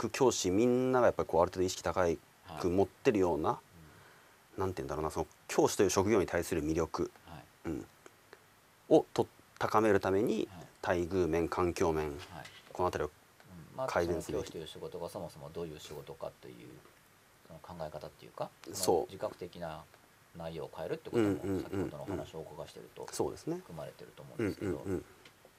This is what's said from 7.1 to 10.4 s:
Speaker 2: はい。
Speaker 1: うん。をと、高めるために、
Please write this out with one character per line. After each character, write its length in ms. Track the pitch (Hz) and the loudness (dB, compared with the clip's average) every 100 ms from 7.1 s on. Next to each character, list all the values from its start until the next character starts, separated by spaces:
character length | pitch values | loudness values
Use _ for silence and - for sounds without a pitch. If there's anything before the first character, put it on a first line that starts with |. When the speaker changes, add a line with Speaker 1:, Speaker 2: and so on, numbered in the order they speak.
| - - | -6 -20
Speaker 2:
は 100 | 78 | -20
い。 60 | - _ 85 | -20 _ -8
Speaker 1:
う 40 | |
ん。 160 | 67 - _ - _ - - _ _ _ _ - | -6 -8 _ -20 _ -20 -20 _ _ _ _ 6
を 160 | 156 - | 6 6
と、 140 | - 104 - - - | -2 -2 -4 -20 -4
高 220 | 113 107 | 2 4
め 100 | 110 | 6
る 80 | 98 | 6
た 120 | 95 | 6
め 100 | 98 | 2
に、 260 | 135 220 | 2 0